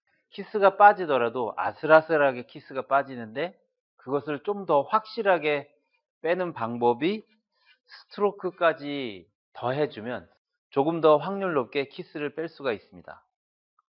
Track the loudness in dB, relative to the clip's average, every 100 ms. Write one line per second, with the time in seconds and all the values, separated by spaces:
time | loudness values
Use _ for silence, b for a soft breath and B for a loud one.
0 | _ _ _ -16 -8 2 2 8 6 6
1 | 0 0 0 -2 -6 -4 -6 -4 6 6
2 | 6 2 2 0 -10 -18 -12 -10 -2 -2
3 | -2 -10 -12 -8 -8 -10 _ _ _ _
4 | -6 -6 -4 -8 -4 -6 2 0 2 -2
5 | -2 -4 2 2 2 -2 -4 _ _ _
6 | _ _ -4 -2 -2 -6 -6 0 0 2
7 | -2 -4 -10 _ _ B B B B B
8 | B -4 -4 -2 -10 0 0 0 -6 -8
9 | -8 -10 -18 _ _ -10 -6 -2 -4 -4
10 | -10 -10 -12 _ _ _ _ -2 0 2
11 | 6 6 4 -4 -2 -2 -2 -4 -6 -8
12 | -14 -8 -8 -8 -10 -6 -6 -6 _ -20
13 | -20 -20 _ _ _ _ _ _ _